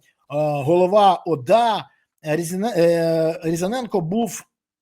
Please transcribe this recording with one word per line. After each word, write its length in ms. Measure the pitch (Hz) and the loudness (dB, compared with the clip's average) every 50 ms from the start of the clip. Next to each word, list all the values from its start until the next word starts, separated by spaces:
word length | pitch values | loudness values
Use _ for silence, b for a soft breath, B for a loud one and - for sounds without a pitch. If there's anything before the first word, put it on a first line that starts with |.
| _ _ _ _ _ - 139 | _ _ _ _ _ -8 -6
голова 840 | 147 151 151 147 143 135 143 170 180 185 180 196 214 202 196 175 - - | -4 -2 -2 -2 -2 0 2 2 2 4 4 4 4 6 6 4 2 0
ода, 600 | 175 160 143 123 117 185 226 233 233 214 180 139 b b b b b _ _ - | -4 -4 -4 0 2 2 2 4 2 0 -2 -6 b b b b b _ _ -6
е, 100 | 156 151 | -4 -4
Різане-, 380 | 165 170 160 180 185 202 240 240 | -4 -4 -6 -6 -6 -6 -4 0
е, 640 | 175 170 170 170 170 165 165 165 165 160 160 165 - - | 2 2 2 2 2 0 0 0 0 0 0 -2 -4 -4
Різаненко 560 | 160 170 160 175 190 233 262 247 202 - 202 | -4 -4 -2 -4 -4 -4 -6 -6 -4 -4 -4
був, 440 | 165 160 190 226 233 190 - - - _ _ _ _ _ _ _ | -2 -2 -2 -2 -4 -4 -6 -10 -16 _ _ _ _ _ _ _